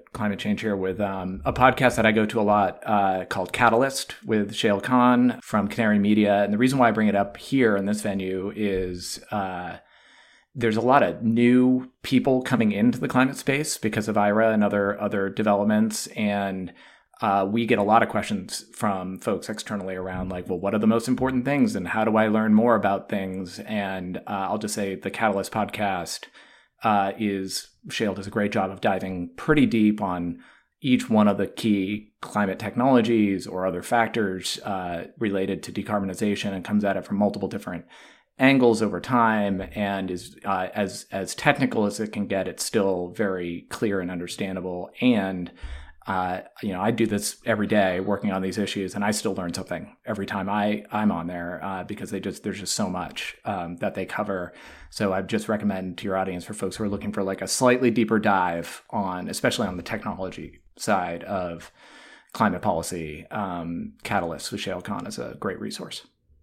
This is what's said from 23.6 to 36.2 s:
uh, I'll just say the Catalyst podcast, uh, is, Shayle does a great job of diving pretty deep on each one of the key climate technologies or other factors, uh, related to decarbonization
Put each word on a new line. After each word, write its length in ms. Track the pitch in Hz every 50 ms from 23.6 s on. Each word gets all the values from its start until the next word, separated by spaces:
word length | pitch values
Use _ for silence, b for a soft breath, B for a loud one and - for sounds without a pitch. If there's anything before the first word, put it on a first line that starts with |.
| 107 - 107 104 101 95 95 92 90 90 90 -
uh, 280 | - - 104 98 95 87
I'll 80 | 104 107
just 160 | 107 104 -
say 220 | 110 101 98 95
the 160 | - - 98
Catalyst 400 | - - 117 107 98 98 95 -
podcast, 720 | - 110 101 98 - - 104 98 95 90 82 - - - - - b b b b b b b b b -
uh, 300 | - 113 104 101 98 98 -
is, 520 | - 110 101 98 95 95 95 - - - - _ _ - -
Shayle 280 | - - 113 104 92
does 100 | 98 92
a 40 | 104
great 200 | - 110 104 104
job 200 | - 110 95 95
of 100 | 95 -
diving 500 | - 107 98 92 98 95 92 90 87 87 -
pretty 280 | - - - 151 151 127
deep 380 | 107 117 110 107 104 107 107
on 380 | 104 92 90 87 87 87 85 - B B B B B B B B
each 260 | - 135 127 123 - -
one 200 | 110 107 104 104
of 100 | 98 101
the 80 | 98
key 680 | - - - - 110 104 98 95 98 104 107 - _ _ -
climate 380 | - - - 104 104 95 95 -
technologies 880 | 117 101 - 120 123 139 131 120 107 117 117 110 104 101 98 90 87
or 180 | - 87 92 92
other 180 | 95 87 92
factors, 760 | - - 127 117 113 110 - 117 104 95 92 92 85 - - - -
uh, 420 | - 98 92 90 87 87 85 - - - -
related 440 | 113 101 98 95 95 95 95 85
to 100 | - -
decarbonization 800 | 101 104 95 - 107 101 98 95 90 -